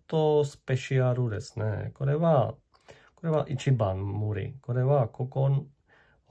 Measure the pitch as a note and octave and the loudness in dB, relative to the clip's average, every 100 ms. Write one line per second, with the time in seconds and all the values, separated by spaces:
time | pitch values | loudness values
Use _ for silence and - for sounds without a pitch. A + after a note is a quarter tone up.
0 | - D#3+ D3+ D3+ C#3+ - - C3 - C3 | -4 0 2 2 0 -6 -4 -4 0 2
1 | B2+ B2 A#2+ G2 - A2 G#2+ G#2 G2+ - | 2 0 -2 -4 -8 -6 -4 -4 -8 -4
2 | C3+ D3 E3 D3 G#2 - _ _ - - | -2 2 4 4 2 -4 _ _ -20 -20
3 | _ _ E3 D3+ - C3+ C#3 B2 G2+ F#2+ | _ _ -2 -2 -2 -2 2 2 2 -2
4 | G2+ G2+ G#2+ G2 - - - B2 C3 C#3+ | -4 -4 -4 -4 -6 -10 -6 -2 2 2
5 | A2 - C3 C3+ C3+ C#3 - _ _ _ | 0 -4 -6 0 2 0 -2 _ _ _
6 | _ _ _ | _ _ _